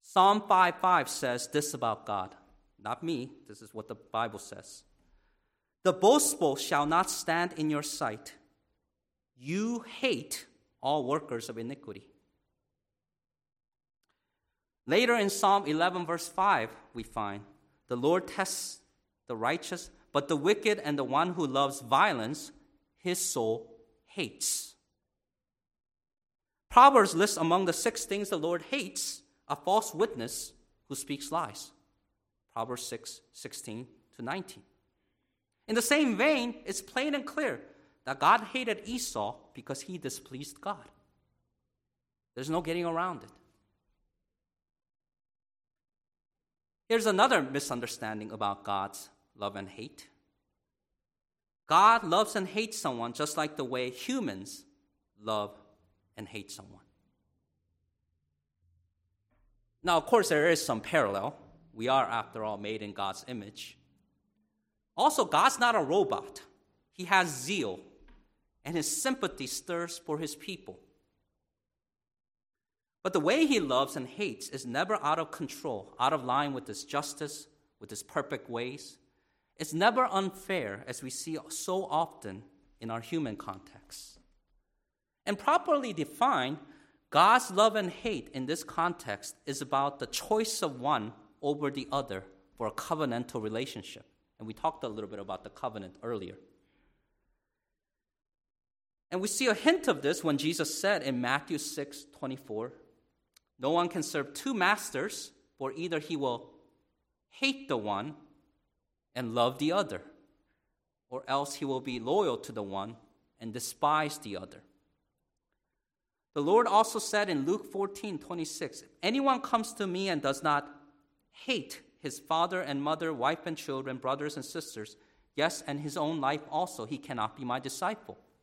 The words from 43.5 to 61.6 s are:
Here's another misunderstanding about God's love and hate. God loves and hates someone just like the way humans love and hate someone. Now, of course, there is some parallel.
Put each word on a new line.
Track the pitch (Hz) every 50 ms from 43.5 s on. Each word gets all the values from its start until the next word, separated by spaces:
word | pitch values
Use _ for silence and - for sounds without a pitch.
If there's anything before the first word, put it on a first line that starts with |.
| _ _ _ _ _ _ _ _ _ _ _ _ _ _ _ _ _ _ _ _ _ _ _ _ _ _ _ _ _ _ _ _ _ _ _ _ _ _ _ _ _ _ _ _ _ _ _ _ _ _ _ _ _ _ _ _ _ _ _ _ _ _ _ _ _ _ _ _
Here's | 226 233 220
another | 226 196 185 220 254 254 185 143
misunderstanding | 131 135 139 139 - 131 120 117 117 - - 120 110 110 107 107 107
about | 110 107 107 104 101 98 -
God's | - 101 98 95 101 - - - - _ _ _ _ _ -
love | 104 104 101
and | 101 98 95
hate. | - - 110 110 - - - - _ _ _ _ _ _ _ _ _ _ _ _ _ _ _ _ _ _ _ _ _ _ _ _ _ _ _ _ _ _ _
God | - 156 170 196 214 226 233 220
loves | 170 165 190 220 214 -
and | 214 190
hates | 185 185 208 226 220 220 -
someone | - 156 127 117 117 117 120
just | - 151 147 -
like | - 151 151 151
the | - 139
way | 123 127 127 127 123
humans | 127 - - - 254 269 226 139 98 95 98 - - - - _ _ _ _ _ _ _ _ _ _ 101
love | 104 110 110 107 104 104 - - - _ _ _ _ _ _ _ _ _ _
and | - 110 90
hate | - 107 98 -
someone. | - - 101 98 104 101 _ _ _ _ _ _ _ _ _ _ _ _ _ _ _ _ _ _ _ _ _ _ _ _ _ _ _ _ _ _ _ _ _ _ _ _ _ _ _ _ _ _ _ _ _ _ _ _ _ _ _ _ _ _ _ _ _ _ _ _ -
Now, | 175 175
of | 165 156
course, | - - 233 190 -
there | 170 151 147 175
is | 165 151 -
some | - 131 110
parallel. | 107 - - 160 131 101 98 98 98 131 151 - - - - -